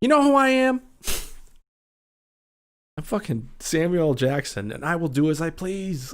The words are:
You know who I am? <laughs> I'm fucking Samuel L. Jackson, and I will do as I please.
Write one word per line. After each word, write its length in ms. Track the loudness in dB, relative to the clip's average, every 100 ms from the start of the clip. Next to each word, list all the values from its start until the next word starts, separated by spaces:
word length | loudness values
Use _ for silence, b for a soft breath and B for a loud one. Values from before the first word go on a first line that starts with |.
You 60 | 6
know 160 | 6
who 120 | 6 6
I 140 | 4
am? 320 | 4 2 0 -4 _
<laughs> 1900 | -4 -4 -4 -14 -18 -20 _ _ _ _ _ _ _ _ _ _ _ _ _ -16
I'm 60 |
fucking 460 | -6 -6 -4 -6 -6 -12
Samuel 500 | -4 0 2 2 2
L. 40 |
Jackson, 580 | 2 2 0 -4 -6 -8
and 140 | -6 -4
I 100 | -2
will 140 | -2
do 200 | 2 2
as 120 | 2
I 80 | -2
please. 640 | -6 -6 -6 -4 -6 -6